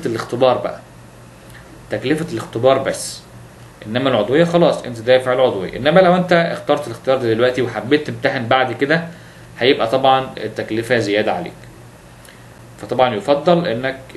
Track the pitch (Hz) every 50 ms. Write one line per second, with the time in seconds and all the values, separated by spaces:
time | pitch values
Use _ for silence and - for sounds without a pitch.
0 | - 123 113 110 - - 123 120 131 127 120 104 - - - - - - - -
1 | - - - - - - - - - - - - - - - - - - 110 107
2 | 117 131 156 160 165 - 117 110 - - - 110 120 131 135 127 - - - -
3 | - - - - - - - - - - - - - - - - - 107 110 127
4 | 135 135 123 107 104 110 131 156 170 170 170 175 170 143 - - - 123 120 113
5 | 107 123 127 127 127 127 123 131 - 247 - 98 90 85 - - 123 147 165 190
6 | 185 175 180 185 175 180 175 170 170 - - - - - 147 143 - 117 113 -
7 | - 131 131 120 120 113 110 110 123 127 123 131 120 - - 107 104 123 147 147
8 | 147 - 120 - - 135 135 135 120 117 131 131 131 123 113 - 139 139 156 165
9 | 170 - - - - - - - - - - - 120 131 143 - - - 135 131
10 | 131 135 135 131 131 127 - - 107 104 - - 107 - 107 113 110 113 127 117
11 | 104 101 101 104 107 110 92 90 87 87 - - - - - - - - - -
12 | - - - - - - - - - - - - - - - - - - - -
13 | - 240 220 202 196 - 147 - - 180 175 170 - 110 113 117 131 135 131 -
14 | - - -